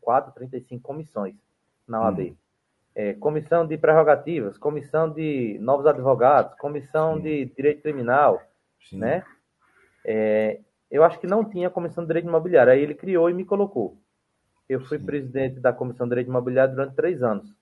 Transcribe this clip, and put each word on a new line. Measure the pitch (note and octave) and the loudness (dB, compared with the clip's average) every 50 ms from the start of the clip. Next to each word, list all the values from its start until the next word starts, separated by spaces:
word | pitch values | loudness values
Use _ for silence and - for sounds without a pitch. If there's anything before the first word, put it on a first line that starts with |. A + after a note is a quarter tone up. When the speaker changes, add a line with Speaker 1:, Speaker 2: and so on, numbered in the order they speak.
Speaker 1:
quatro, | - - A#2 C3+ C#3+ - - | -2 0 0 0 0 -2 -10
trinta | - B2+ B2+ C3 | -16 -16 -12 -12
e | B2 B2 | -12 -12
cinco | - B2+ A#2+ B2 | -12 -16 -16 -14
comissões | - C#3 D#3 D#3 D#3 - A2 G2+ F#2+ G2 _ _ _ _ _ _ _ _ _ _ | -12 -12 -12 -12 -12 -8 -8 -8 -8 -10 _ _ _ _ _ _ _ _ _ _
na | - A#2 A2 | -8 -4 -2
O | A2+ | 0
A | A2 G2 | 0 -2
B. | F2+ F#2+ F2 | -2 -6 -8
Speaker 2:
Hum. | - _ _ _ _ _ _ _ _ _ _ _ - | -10 _ _ _ _ _ _ _ _ _ _ _ -10
Speaker 1:
É, | - G#2 G2+ G2 | -6 -6 -6 -6
comissão | G#2 - D3 D3+ D#3 D3+ - E3 E3+ E3+ | -4 -4 -4 -4 -4 -4 0 0 0 0
de | D#3 D#3 D#3 | 0 -4 0
prerrogativas, | D#3 D#3 D#3 D#3+ D#3 D3+ D3 C#3 - D3 - D#3 A2+ G2 F#2+ - | 2 4 6 6 6 6 4 2 2 -4 -4 -4 -4 -6 -8 -6
comissão | - D3 D3 D3 C3 - - D#3 D#3+ D#3+ | -6 -6 -6 -6 -8 -4 -2 -2 -2 -2
de | D3+ D#3 D#3+ D#3 D3 C3+ B2 A2 G2+ - | -4 -6 -6 -4 -4 -4 -4 -4 -6 -6
novos | G#2 A#2+ C3+ C#3+ C#3 | -2 0 0 2 4
advogados, | D#3 C#3+ C3 B2+ C3+ C3 G#2+ A#2 C3 D3 C3 A2 - - - | 2 2 2 2 0 2 4 6 6 6 6 4 2 -4 -10
comissão | - C#3+ D3 D3 C3 - - D#3 D#3 D#3+ D#3+ | -10 -8 -8 -8 -10 -4 -2 0 0 0 -2
Speaker 2:
Sim. | D#3 D3 | -2 -4
Speaker 1:
de | D#3 D#3 D3 C3+ B2 - | -4 -4 -4 -4 -6 -8
direito | - C3+ D3 D3 D3 - | -8 -6 -6 -6 -4 -6
criminal, | D3+ D3+ C#3 A#2+ A#2 B2 C#3 D3 C3 G2 F2 - _ _ _ _ _ _ _ _ - | -8 -6 -4 -2 0 2 4 4 4 4 2 -2 _ _ _ _ _ _ _ _ -18
Speaker 2:
Sim. | - F#2+ | -12 -6
Speaker 1:
né? | A2 A2+ D3 F3+ G3 - _ _ _ _ _ _ _ _ _ _ _ _ _ _ - | -4 -2 -2 -4 -6 -10 _ _ _ _ _ _ _ _ _ _ _ _ _ _ -8
É, | - A2 A2 A2 G#2+ G#2+ G#2+ G#2+ G#2+ - - _ _ _ _ _ - | -4 -2 -2 0 0 2 2 0 0 -4 -6 _ _ _ _ _ -4
eu | - C#3 D#3+ | 2 4 4
acho | E3+ E3 - | 4 4 0
que | - | -6
não | F3+ F#3+ A3 A3 | -4 -2 -2 -2
tinha | G#3 G#3 F3+ F3 F3+ | -4 -4 -6 -6 -4
comissão | F3+ F3+ E3+ E3+ D#3+ - E3+ | -4 -6 -8 -8 -8 -8 -6
de | D#3+ | -4
direito | E3 E3+ E3 E3+ | -4 -4 -2 0
imobiliário, | E3 D#3+ D#3+ F#3 F3+ D3 B2 B2 B2+ | -2 -2 0 4 4 6 8 8 6
aí | C3+ D3 | 6 4
ele | D3 D3 | -2 -6
criou | - - F#3 F#3+ E3+ E3 F3 | -8 -6 -2 0 2 2 2
e | F3+ | 0
me | F3+ G3 | -2 -4
colocou. | F#3+ G3+ G3 G3+ G3 - C3 G#2+ F2 - _ _ _ _ _ _ _ _ _ _ _ _ _ _ - | -4 -2 -2 -2 -2 -2 -4 -4 -6 -6 _ _ _ _ _ _ _ _ _ _ _ _ _ _ -6
Eu | C3 B2+ C3 | -6 -6 -6
fui | - D3+ D3 | -6 -8 -8
Speaker 2:
Sim. | - | -6
Speaker 1:
presidente | - D3 D3 C3+ B2+ A#2+ C3+ C3+ C3 C3 B2+ | -6 -6 -6 -6 -6 -4 -4 -4 -4 -4 0
da | B2 B2+ A#2+ | 0 0 0
comissão | - C3+ B2+ A#2+ - B2 | 0 -4 -8 -6 -6 -4
de | A#2+ | -2
direito | B2 B2 B2 B2 | -2 -2 -2 -2
imobiliário | B2+ B2+ B2 B2+ B2+ C3 C3 C3+ C3 | -2 -2 -2 0 2 2 2 2 2
durante | B2+ C#3 C3+ C3 | -2 -6 -6 -4
três | - D3+ E3+ - B2 B2 | -2 -2 -2 0 0 0
anos. | A#2 G#2+ G2+ - - - _ | -2 -2 -2 -6 -12 -20 _